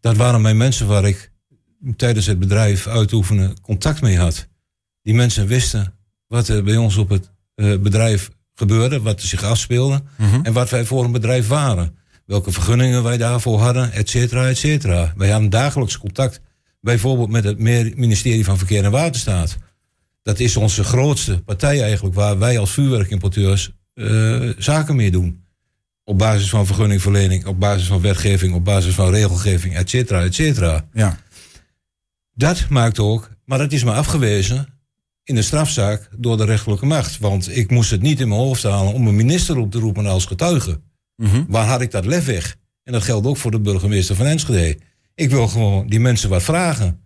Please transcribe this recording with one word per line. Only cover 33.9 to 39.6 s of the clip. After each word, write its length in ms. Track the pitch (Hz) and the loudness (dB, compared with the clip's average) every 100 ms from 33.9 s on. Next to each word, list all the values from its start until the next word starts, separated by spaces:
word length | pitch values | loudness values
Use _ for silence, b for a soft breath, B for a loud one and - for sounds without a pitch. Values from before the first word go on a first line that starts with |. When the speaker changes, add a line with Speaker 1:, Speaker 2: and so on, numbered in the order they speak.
Speaker 1:
afgewezen 760 | 110 147 160 117 104 92 123 139 - _ _ _ _ | 0 0 0 0 0 0 -2 -6 -14 _ _ _ _
in 100 | - | -4
de 80 | 123 | -2
strafzaak 680 | - 151 156 - 101 104 - 110 | 0 0 -2 0 -2 -2 -8 -6
door 200 | 120 113 | -2 0
de 80 | |
rechterlijke 420 | 107 107 110 101 135 | 0 0 0 -2 0
macht. 320 | 156 - - | 0 -2 -4
Want 380 | 107 98 90 127 | -2 -2 -4 -4
ik 140 | 104 | 0
moest 200 | 120 110 | 2 2
het 120 | 104 | 0
niet 180 | 104 143 | 0 0
in 80 | 123 | 0
mijn 120 | 104 | 0
hoofd 220 | 131 127 | 0 -2
halen 300 | 107 98 98 | -2 0 0
om 140 | 110 113 | 0 2
een 100 | 104 | 2
minister 400 | 117 175 175 | 2 2 0
op 140 | 147 | -2